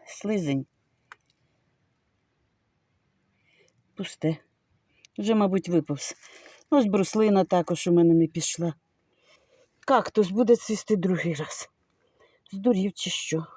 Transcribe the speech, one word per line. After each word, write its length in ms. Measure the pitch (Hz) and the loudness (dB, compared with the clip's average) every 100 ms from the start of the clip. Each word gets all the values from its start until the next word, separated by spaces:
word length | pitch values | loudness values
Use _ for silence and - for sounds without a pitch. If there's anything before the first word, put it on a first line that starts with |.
| - | -6
слизень? 600 | - 202 208 156 139 135 _ _ _ _ - _ _ _ _ _ _ _ _ _ _ _ _ _ _ _ _ _ _ _ _ _ _ _ _ _ _ _ - | -12 -6 -4 -2 -4 -6 _ _ _ _ -20 _ _ _ _ _ _ _ _ _ _ _ _ _ _ _ _ _ _ _ _ _ _ _ _ _ _ _ -14
Пусте. 420 | 190 - 156 160 _ _ _ _ _ _ _ - | -14 -6 -4 -4 _ _ _ _ _ _ _ -8
Вже, 180 | 208 220 | -2 2
мабуть, 340 | 196 190 175 | 2 0 0
виповз. 460 | 170 - 143 - - - - - - - | -2 -2 -6 -10 -14 -20 -20 -20 -18 0
Ось 160 | 285 208 | 2 2
бруслина 580 | 196 180 214 214 196 | 2 0 2 4 4
також 440 | 175 185 170 175 - | 2 0 0 -2 2
у 60 | |
мене 200 | 175 170 | 4 6
не 140 | 165 160 | 6 2
пішла. 460 | 165 - - 170 - _ _ _ _ _ _ _ _ _ _ | -2 -6 -4 -6 -6 _ _ _ _ _ _ _ _ _ _
Кактус 500 | - 254 - - 185 | 0 0 0 0 0
буде 260 | 196 226 233 | 2 2 2
цвісти 400 | - 214 - 214 | 0 -6 -2 -2
другий 380 | 185 175 170 | 0 -2 -4
раз. 360 | 156 156 - - _ _ _ _ _ _ _ _ | -6 -8 -12 -16 _ _ _ _ _ _ _ _
Здурів 420 | 196 220 190 196 | -4 0 0 0
чи 160 | - 180 | -4 -8
що? 360 | - - 160 160 | -8 -6 -6 -6